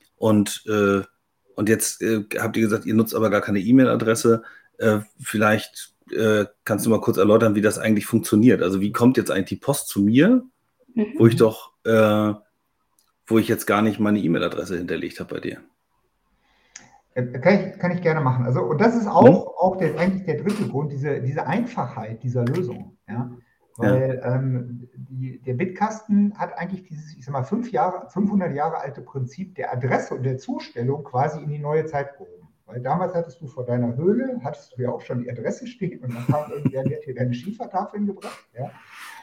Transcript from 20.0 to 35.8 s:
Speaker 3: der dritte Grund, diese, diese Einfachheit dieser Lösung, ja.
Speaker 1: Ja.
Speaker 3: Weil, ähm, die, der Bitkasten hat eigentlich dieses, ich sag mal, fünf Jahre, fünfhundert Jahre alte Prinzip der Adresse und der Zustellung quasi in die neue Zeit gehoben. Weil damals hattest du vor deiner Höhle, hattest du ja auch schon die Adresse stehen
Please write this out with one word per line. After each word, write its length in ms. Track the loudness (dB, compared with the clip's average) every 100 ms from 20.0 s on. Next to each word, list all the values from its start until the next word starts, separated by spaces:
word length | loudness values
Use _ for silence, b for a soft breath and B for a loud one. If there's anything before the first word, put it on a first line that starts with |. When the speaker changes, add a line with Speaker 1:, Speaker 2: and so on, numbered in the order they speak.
| 0 0 -4
Speaker 3:
der 160 | -4
dritte 260 | -2 -2 -4
Grund, 240 | -4 -4
diese, 300 | -4 -4 -4
diese 240 | -4 -4 -2
Einfachheit 800 | -2 -4 -6 -8 -8 -12 -8
dieser 220 | -4 -2 0
Lösung, 520 | -2 -4 -8 -14 _ -12
ja. 240 | -8 -8 -12 b b _ -2
Speaker 1:
Ja. 100 | 2
Speaker 3:
Weil, 300 | 2 0 -4
ähm, 640 | -4 -2 -2 -4 -6 -12 -16 -20
die, 440 | -14 -10 -10 -10
der 160 | -8 -4
Bitkasten 840 | -4 -4 -4 -4 0 2 2 -2
hat 200 | -8 -8
eigentlich 260 | -10 -10
dieses, 320 | -12 -18 -18 -18
ich 100 | -8
sag 60 |
mal, 120 | -6
fünf 280 | -4 -4 -4
Jahre, 360 | -2 -2 -2 -8
fünfhundert 440 | -2 0 0 -2
Jahre 240 | -4 -4 -4
alte 240 | -8 -12
Prinzip 540 | -12 -8 -8 -8 -12 -8
der 180 | -6
Adresse 400 | -2 0 0 -2
und 100 | -4
der 140 | -4 -6
Zustellung 640 | -6 -10 -8 -6 -4 -4
quasi 380 | -4 -2 -2 -4
in 80 | -8
die 100 | -6
neue 260 | -2 -2 -2
Zeit 280 | -4 -8
gehoben. 360 | -12 -20 -20 -20 _ _
Weil 160 | -10
damals 320 | -4 -2 -2
hattest 280 | -4 -6 -10
du 60 | -16
vor 180 | -10 -4
deiner 300 | -2 -2 0
Höhle, 440 | 0 0 0 -6
hattest 340 | -8 -12 -16 -8
du 40 |
ja 80 | -6
auch 100 | -6
schon 220 | -8 -8
die 60 | -8
Adresse 380 | -8 -8 -8 -12
stehen 340 | -8